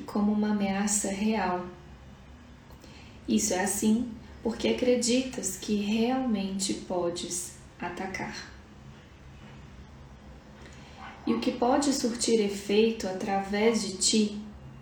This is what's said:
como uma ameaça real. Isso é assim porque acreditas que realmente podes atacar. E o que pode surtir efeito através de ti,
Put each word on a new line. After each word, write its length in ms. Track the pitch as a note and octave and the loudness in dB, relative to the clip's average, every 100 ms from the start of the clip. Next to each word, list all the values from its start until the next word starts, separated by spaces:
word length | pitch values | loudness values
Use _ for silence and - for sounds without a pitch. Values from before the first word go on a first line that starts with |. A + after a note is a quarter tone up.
| - | -4
como 260 | G#3+ G#3 | 0 2
uma 200 | G#3 G#3 | 4 2
ameaça 580 | G#3 G3 G3 G#3 - G3+ | 2 2 2 0 0 0
real. 560 | G3 G#3+ A3 F#3 F3+ F3+ - - - - - - - - - - - - - - - - | 0 0 2 0 -2 -4 -12 -18 -20 -20 -20 -20 -20 -20 -20 -20 -20 -20 -20 -18 -10 0
Isso 240 | A3 - | 2 4
é 80 | F#3 | 2
assim 500 | G#3 - G#3+ A3+ B3 - - - | 0 2 4 4 2 -6 -14 -6
porque 260 | A#3 - A3+ | -4 0 0
acreditas 920 | A3+ B3 A#3+ A3 B3+ C4 - - - | 4 4 4 4 2 2 -4 -6 -6
que 180 | - G#3 | -2 0
realmente 960 | G3+ A3+ A#3 C4 B3+ G3+ F#3+ G3 - | 2 2 2 2 2 0 0 -2 -2
podes 840 | G3+ - F3+ E3+ E3+ - - - - - - | -2 -2 0 0 -2 -4 -6 -6 -12 -18 -10
atacar. 720 | F3 - F#3+ - G#3 - - - - - - - - - - - C2+ - - - - - - - - - - - - - - - - - - | -8 -6 -6 -6 -8 -8 -12 -16 -20 -20 -18 -20 -20 -20 -20 -18 -18 -18 -18 -18 -18 -18 -20 -20 -20 -20 -20 -20 -18 -18 -18 -16 -16 -6 0
E 80 | |
o 60 | A#3 | 0
que 120 | B3+ | 0
pode 400 | - B3 C#4+ C#4+ | 2 4 4 4
surtir 480 | B3+ A#3+ - - A3 | 2 0 0 4 4
efeito 640 | G3+ - - G#3 A3+ A3 F#3+ | 4 0 2 6 6 4 -2
através 760 | F#3 G3+ G3 F#3+ G3+ A3+ G#3+ | -4 -2 0 0 4 4 4
de 160 | F#3 F#3 | 0 0
ti, 420 | - A3 G#3 - - - - - | 4 4 4 0 -10 -14 -16 -16